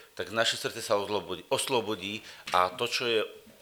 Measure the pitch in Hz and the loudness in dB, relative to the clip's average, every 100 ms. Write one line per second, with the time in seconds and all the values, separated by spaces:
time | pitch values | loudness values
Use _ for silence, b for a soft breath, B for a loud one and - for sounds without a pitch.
0 | B - 95 110 117 - 135 117 110 104 | B -10 -4 0 2 0 -4 -4 0 0
1 | 98 104 85 85 - 131 - 127 104 101 | 2 -2 -2 -6 -2 -2 2 0 0 -4
2 | 95 107 - B B 90 90 - 120 - | -4 -8 -12 B B 4 4 2 -2 0
3 | 120 110 98 - - - | 2 2 0 -6 -20 -8